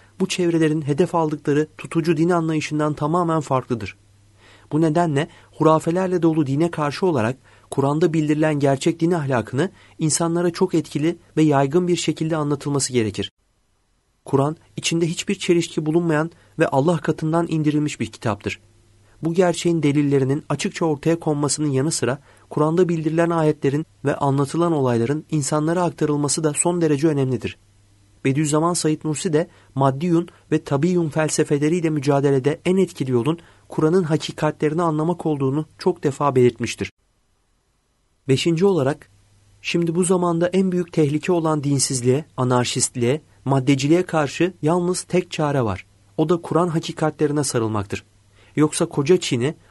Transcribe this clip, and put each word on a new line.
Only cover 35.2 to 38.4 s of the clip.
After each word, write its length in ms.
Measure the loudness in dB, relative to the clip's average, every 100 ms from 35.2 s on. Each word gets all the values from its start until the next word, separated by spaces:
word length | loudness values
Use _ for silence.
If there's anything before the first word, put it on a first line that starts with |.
| -2
olduğunu 400 | -2 -2 -2 -6 -4
çok 260 | -4 -2
defa 320 | -2 -2 0 4
belirtmiştir. 560 | 4 2 -6 -6 -10 -12 _ _ _ _ _ _ _ _ _ _ _ _ -2
Beşinci 380 | 0